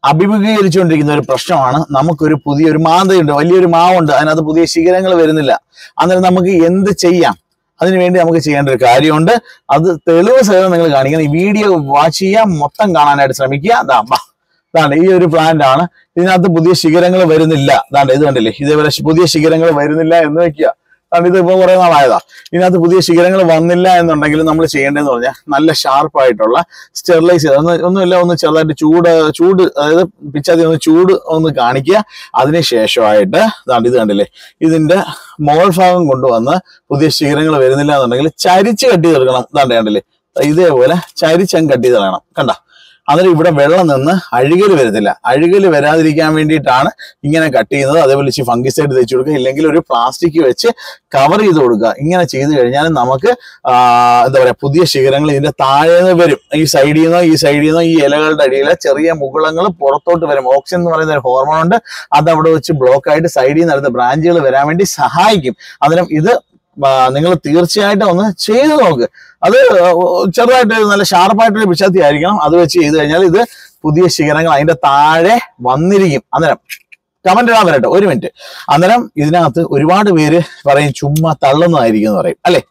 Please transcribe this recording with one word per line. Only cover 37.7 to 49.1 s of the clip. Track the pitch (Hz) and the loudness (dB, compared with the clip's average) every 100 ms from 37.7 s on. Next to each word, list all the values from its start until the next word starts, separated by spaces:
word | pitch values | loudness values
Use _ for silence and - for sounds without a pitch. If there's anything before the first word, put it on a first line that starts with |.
| 135 143 143 | 0 0 0
എന്നുണ്ടെങ്കിൽ | 123 123 156 - 190 | 0 -2 -4 -4 0
ചരിച്ച് | 185 202 214 262 | 2 0 0 0
കട്ട് | 190 165 | 2 2
ചെയ്തെടുക്കണം. | 151 127 127 120 147 | 2 0 -2 -4 -2
ദാണ്ട് | 131 117 | 0 0
കണ്ടില്ലേ, | 107 107 - _ _ - 139 | 0 -4 -6 _ _ -4 -2
ഇതേപോലെ | 156 175 139 131 175 - - | 2 2 2 2 0 -6 -6
ചരിച്ചങ്ങ് | 160 170 190 175 160 | -2 0 0 -2 0
കട്ട് | 131 123 | 0 0
ചെയ്ത് | 120 | 0
കളയണം. | 98 92 _ - | -2 -6 _ -8
കണ്ട, | 113 110 _ _ _ _ - | -6 -6 _ _ _ _ -4
അന്നേരം | 147 185 | 0 2
ഇവിടെ | 160 170 156 | 2 0 2
വെള്ളം | 143 180 170 | 2 2 0
നിന്ന് | 139 143 185 - 123 | 0 -2 -4 -4 -4
അഴുകൽ | 139 175 208 175 | 0 2 2 2
വരത്തില്ല. | 120 104 101 - - | 0 0 -4 -4 -2
അഴുകൽ | 135 170 196 196 | 0 2 2 2
വരാതിരിക്കാൻ | 151 143 160 160 151 156 156 | 0 0 0 0 0 -2 0
വേണ്ടിയിട്ടാണ് | 156 156 139 127 143 - - _ 143 | 0 -2 0 0 -2 -6 -20 _ -4
ഇങ്ങനെ | 160 160 | -2 0
cut | 131 - | -2 -2
ചെയ്യുന്നത്. | 139 135 156 | -4 0 2
അതേപോലെ | 143 139 139 | 2 2 -2
ഇച്ചിരി | 123 123 | -4 -4
fungicide | 120 131 131 147 131 | -2 -2 -2 -2 0
തേച്ച് | 117 | 0